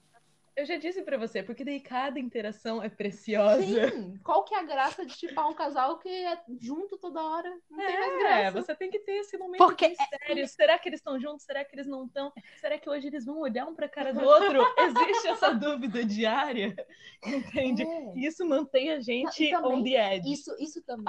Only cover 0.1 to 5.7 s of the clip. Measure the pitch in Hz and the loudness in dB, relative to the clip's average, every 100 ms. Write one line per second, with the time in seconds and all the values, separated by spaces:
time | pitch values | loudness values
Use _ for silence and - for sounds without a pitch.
0.1 | _ _ _ _ - 285 339 320 370 311 | _ _ _ _ -8 -4 -4 -6 -8 -4
1.1 | 247 226 208 190 233 277 285 277 254 277 | -4 -4 -6 -8 -8 -8 -8 -6 -6 -4
2.1 | 277 247 233 208 214 233 226 208 - 208 | -6 -6 -6 -8 -8 -8 -6 -8 -6 -8
3.1 | 202 - 214 208 220 190 226 240 320 185 | -8 -4 2 6 6 4 2 2 0 -8
4.1 | 196 - 311 - 427 320 403 359 - 294 | -12 0 2 2 -2 -2 0 0 -2 -12
5.1 | - 339 285 302 311 302 | -10 -8 -4 -4 -2 -4